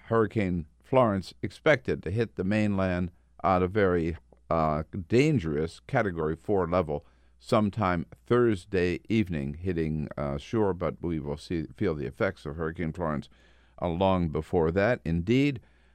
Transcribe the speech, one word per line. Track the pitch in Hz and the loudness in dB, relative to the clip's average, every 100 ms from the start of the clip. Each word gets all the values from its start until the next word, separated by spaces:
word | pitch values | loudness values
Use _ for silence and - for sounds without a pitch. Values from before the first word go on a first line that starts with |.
| - | 0
Hurricane | 113 104 113 95 87 78 _ | 0 2 0 0 -2 -6 _
Florence | - 131 120 98 - - | 0 4 4 2 -4 -8
expected | 101 - 160 139 - 71 | -10 -2 2 2 0 -4
to | - | -2
hit | 104 113 | -2 -2
the | - | -2
mainland | 92 107 104 98 95 90 90 - _ - | 0 0 2 0 0 0 -4 -8 _ -4
at | 87 92 | 0 2
a | 90 | 2
very, | 104 95 90 82 80 - - - | 2 2 2 0 -4 -12 -14 -2
uh, | 82 78 76 - 101 87 | 0 2 0 -4 -8 0
dangerous | 117 151 135 80 73 82 - - | 2 4 2 0 -2 -4 -8 -4
Category | 135 104 82 78 | -2 0 0 -2
four | 80 - 98 85 | -4 0 0 2
level | 90 78 73 - _ _ _ | 0 0 -4 -8 _ _ _
sometime | - 113 104 110 98 87 - - - | -2 2 2 0 0 0 -4 -12 0
Thursday | 123 120 98 - 95 90 85 - | 2 2 0 -2 0 0 -2 0
evening, | 110 104 82 69 | 0 0 -2 -4
hitting, | 73 92 82 78 78 73 - | -6 -4 -2 -2 -2 -4 -6
uh, | 71 71 | -4 -6
shore, | - 113 101 | -4 0 0
but | 90 82 67 | 0 -4 -4
we | 85 80 | -4 -4
will | 69 76 | -4 -8
see, | - 85 76 - | -6 -6 -6 -4
feel | 98 | -2
the | 76 64 | -2 -6
effects | - 101 - | -2 -2 -2
of | 76 78 | -10 -6
Hurricane | 80 82 85 | -6 -4 -6
Florence, | 82 82 73 - - - - _ - | -4 -4 -4 -8 -18 -20 -20 _ -6
uh, | 87 | -4
long | 82 95 92 85 | 2 2 4 0
before | 76 78 92 82 | -2 -2 2 2
that. | 90 104 127 | 4 2 0
Indeed, | - 85 90 127 143 127 - _ _ | -2 -2 2 2 2 -2 -12 _ _